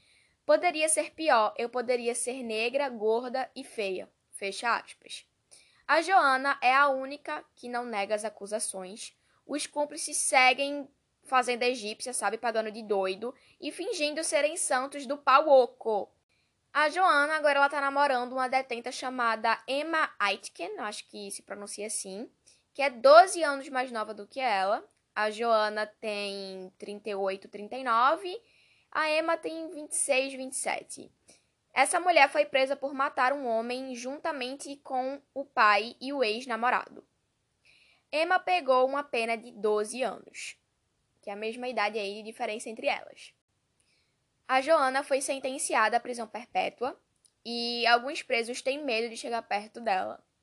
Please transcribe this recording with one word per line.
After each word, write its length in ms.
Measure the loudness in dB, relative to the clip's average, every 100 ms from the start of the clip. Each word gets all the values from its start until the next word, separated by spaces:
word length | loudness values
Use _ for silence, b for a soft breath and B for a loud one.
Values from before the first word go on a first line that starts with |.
| b b b b 2
"Poderia 440 | 4 4 2 0
ser 220 | 0 -2
pior, 420 | -2 4 4 4 -2
eu 120 | -4
poderia 440 | -4 0 0 0
ser 300 | -4 -6 -6
negra, 460 | -6 -4 -2 -2 -2
gorda 600 | -2 0 0 0 -6 -6 -10
e 80 |
feia", 480 | -12 -6 -4 -4 -10 _ _
fecha 420 | -10 -8 -4 -2 -2
aspas. 500 | -4 -20 -18 -18 _ _ _ b b b b
A 140 | 2
Joana 580 | 6 6 6 4 0 2
é 140 | 4 6
a 140 | 4
única 560 | 2 -4 -10 -10 -10 -12 _
que 140 | -8
não 160 | -6 -4
nega 280 | -4 -2
as 120 | -2 -4
acusações. 920 | -10 -8 -6 -4 -8 -12 -14 -16 _ _ _ -8
Os 200 | -6 -4
cúmplices 500 | -4 -4 -4 -6 -4
seguem 720 | 2 6 6 4 -2 -4 -10 _ _ _
fazenda 420 | 0 0 2 0 0
egípcia, 460 | 0 -6 -10 -8
sabe, 260 | -4 -4 -2
pagando 340 | -2 -2 -4
de 100 | -8
doido 520 | -2 0 0 -4 -8 b b b
e 100 | -10
fingindo 520 | -8 -6 -2 -2 -2
serem 340 | -2 0 0 -2
santos 480 | -2 -2 -2 -8 -8
do 120 | -4
pau 300 | 4 6 8
oco. 640 | 8 6 0 -2 -2 -4 _ _ _ _ _ _
A 160 | 0 2
Joana 460 | 4 4 4 2 2
agora 240 | 2 4
ela 100 | 2
tá 100 | 2
namorando 540 | 0 2 2 2 -2
uma 160 | -4 0
detenta 420 | 0 -2 -8 -8
chamada 720 | -8 -8 -2 -2 0 0 0 -2
Emma 440 | -4 -2 -2 -2 0
Aitken, 600 | -2 -2 -8 -12 -10 -8
acho 280 | -8 -10 -14
que 220 | -14 -12
se 140 | -14
pronuncia 420 | -14 -14 -12 -10 -8
assim, 440 | -8 -8 -10 -12 _ b b b
que 80 | -2
é 80 | -2
doze 540 | 4 10 12 10 4
anos 260 | -2 -2 -4
mais 220 | -4 -4
nova 220 | -6 -8 -10
do 120 | -12
que 120 | -4
ela. 440 | 0 2 2 0 -4 _ _
A 160 | -2 -2
Joana 560 | 0 2 4 2 -2 -6
tem 880 | -6 -8 -6 -6 -8 -10 -12 -14 -14
trinta 320 | -14 -10 -6
e 40 | -2
oito, 320 | -2 -4 -10
trinta 300 | -14 -12 -6
e 60 |
nove, 520 | 0 4 4 2 -4 -10 b b b b b
a 180 | -2 0
Emma 280 | 2 0 -2
tem 320 | -4 -8 -10
vinte 220 | -10 -8
e 40 | -4
seis, 380 | 0 0 0
vinte 200 | -6 -8
e 40 | -6
sete. 540 | -4 -4 -8 -16 -18 _ b b b b _
Essa 280 | 2 2 2
mulher 300 | 4 6 6
foi 160 | 4 2
presa 300 | 2 0 -2
por 180 | -4
matar 380 | -2 -2 2 0
um 160 | 0 -2
homem 480 | -2 -2 -6 -8 -10
juntamente 800 | -10 -8 -6 -6 -8 -10 -12 -14
com 440 | -6 -4 -4 -8 _
o 120 | -12 -6
pai 500 | 2 4 4 0 -10
e 100 | -8
o 120 | -2
ex-namorado. 800 | 0 -2 -4 -2 0 0 -4 -18 _ _ _ _ _ _ b b b b b
Emma 280 | -2 0 0
pegou 460 | 2 0 2 4 4
uma 180 | 0
pena 340 | -4 -4 -2 -4
de 140 | -8
doze 500 | -4 0 0 -2 -4
anos, 560 | -6 -6 -14 -16 -16 -16 _ _ _ _ _ _
que 80 | -14
é 40 |
a 40 | -8
mesma 300 | -8 -6 -6
idade 300 | -2 -2 -2
aí 180 | -6 -8
de 80 |
diferença 460 | -12 -10 -8 -8 -10
entre 180 | -4 -4
elas. 460 | -4 -8 -20 -20 _ _ _ _ _ _ _ _ _ _ _ 0
A 140 | 0
Joana 420 | 4 4 4 0
foi 180 | 0 -2
sentenciada 760 | -2 -4 -4 -6 -2 2 2 2
à 20 |
prisão 280 | -2 -10 -10
perpétua 720 | -12 -4 -2 -2 -2 -6 -6 _ _ _ _
e 420 | -8 -6 -4 0 4
alguns 340 | 4 2 -8
presos 400 | -2 -2 -2 -4
têm 220 | -4 -4
medo 260 | -2 -2 -2
de 80 | -6
chegar 240 | -6 -6
perto 400 | -4 -6 -6 -6
dela. 420 | -2 -2 -2 -10 _ _